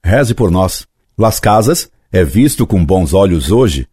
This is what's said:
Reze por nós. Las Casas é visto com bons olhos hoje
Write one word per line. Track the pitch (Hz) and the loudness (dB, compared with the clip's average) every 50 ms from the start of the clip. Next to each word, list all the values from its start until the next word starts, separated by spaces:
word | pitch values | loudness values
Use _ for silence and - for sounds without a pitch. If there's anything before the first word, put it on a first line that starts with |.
| _ | _
Reze | 87 101 131 143 110 113 | 0 0 0 0 -2 -2
por | - 117 95 | -2 0 0
nós. | 85 90 92 92 - - - _ _ _ _ _ _ | 2 0 0 -2 -4 -8 -16 _ _ _ _ _ _
Las | - 110 110 104 - | -2 -2 0 0 0
Casas | - 117 104 110 107 120 170 180 - _ _ _ _ _ | 0 2 2 2 2 0 -2 -2 -4 _ _ _ _ _
é | - 92 90 | -2 0 0
visto | 73 65 110 131 151 - - 120 | 0 2 2 2 2 2 -2 -4
com | - 107 95 85 | -2 0 -2 0
bons | 71 95 92 87 71 78 | 0 0 0 0 0 2
olhos | 95 101 98 87 80 67 78 | 2 2 2 2 -2 0 0
hoje | 101 120 131 107 76 69 62 _ | 0 2 2 0 -2 -4 -8 _